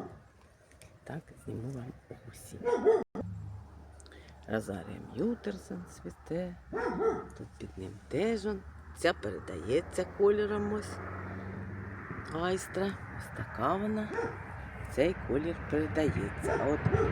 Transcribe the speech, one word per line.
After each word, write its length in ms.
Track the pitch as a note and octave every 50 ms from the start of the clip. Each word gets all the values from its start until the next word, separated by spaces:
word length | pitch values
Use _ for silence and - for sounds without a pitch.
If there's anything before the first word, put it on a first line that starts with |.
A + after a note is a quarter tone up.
| - - - - - - - - - - - - - - - - - - - - -
Так, 200 | - C3+ E3 - - - - -
зніму 260 | - A2 A2 A#2 C3+
вам 200 | C3+ B2 A#2+ B2+ - - - - - - - -
осінь. 720 | - - - - - - G#4+ A#4+ A#4+ - G#3+ G#4+ A4+ F4+ - - - - - - - - - - - - - - - - - - - - - - - - - - - - - -
Розарія 480 | G#2+ A2 - F#2+ G2 F2+ - A2 G2 - - - -
М'ютерсон 720 | B2 F#3 A#3 A#3+ - - G#3 G3 F#3 - - F#3+ F3+ F3 -
цвіте. 680 | - - - F3+ F3 - - - D#3+ F3 F3+ F3 F3 - - - - A4+ B4 D4+ G3+ A#3 A4 A4 - - - - -
Тут 100 | - G#2+ - -
під 200 | - G#2 - -
ним 220 | F#2+ F#2+ - G2+ G2+ -
теж 380 | - B2 D3 G3+ A3+ A3+ G#3 F#3+
он. 140 | G#3+ G3+ F#3+ - - - - - - -
Ця 160 | - - E3+ F#3
передається 920 | - - G#2 F#2 D2 - - F#2 D#2 E2+ G#2+ C3 E3+ - - - F#3 F3+ F3+ -
кольором 560 | - G3+ G3+ G#3+ G#3 G#3 G3+ G#3 G#3 G#3 G3+ G#3+
ось. 240 | G#3+ - - - - - - - - - - - - - - - - - - - - - - - - - - - - - - D#3 D#3+
Айстра. 440 | F3 F3+ F#3+ F3+ - - - F#3 G3 G3+ F#3+ - - - -
Ось 200 | - - - -
така 380 | - A2 - - - A#2+ D3 F3+
вона. 340 | G3 G#3 G#3+ G#3+ G#3+ G#3+ G#3 - A#4 - - - - - - - - - - - - - -
Цей 240 | - - D3 F3+ F#3+ - -
колір 280 | - A#2+ C#3+ D#3 E3+ E3 - - -
передається. 880 | D3 D3+ D#3 D3+ - D#3 D#3 C3+ - - - - - - - - - -
А 40 | - C#3
от 100 | D3+ - - - - - - -